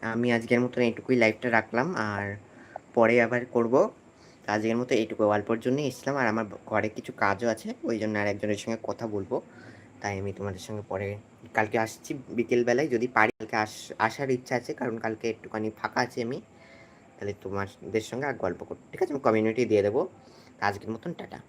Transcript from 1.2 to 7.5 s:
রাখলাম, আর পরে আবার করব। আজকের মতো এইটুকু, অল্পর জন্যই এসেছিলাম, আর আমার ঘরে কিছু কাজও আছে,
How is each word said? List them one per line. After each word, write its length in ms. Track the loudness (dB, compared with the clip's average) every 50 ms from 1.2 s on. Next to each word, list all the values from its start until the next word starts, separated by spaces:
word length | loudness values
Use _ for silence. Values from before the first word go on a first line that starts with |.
| 6 4 4 2 -2 2
রাখলাম, 440 | 2 2 2 2 0 0 0 0 0
আর 280 | -2 -2 -2 -2 -2 -4 -4 -6 -8 -12 -18 -20 -20 -20 -18 -18 -20 -20 -4 2
পরে 200 | 4 6 6 8 6 6
আবার 200 | 4 2 -2 -4
করব। 280 | 0 0 2 2 4 4 4 4 4 0 -10 -20 -20 -20 -20 -20 -20 -20 -18 -4
আজকের 300 | -2 0 0 2 2 2
মতো 160 | 0 2 2 2
এইটুকু, 280 | 2 2 0 0 2 4
অল্পর 320 | 4 4 4 2 0 -2 -2
জন্যই 280 | 2 0 0 0 0 -2
এসেছিলাম, 280 | -4 -4 -4 -4 0
আর 100 | 2 2
আমার 200 | 2 2 0 -2 -4 -8 -14 -10
ঘরে 220 | -2 0 0 0 0
কিছু 240 | -4 -6 -12 -12 -4
কাজও 360 | 0 2 2 2 2 0
আছে, 200 | 0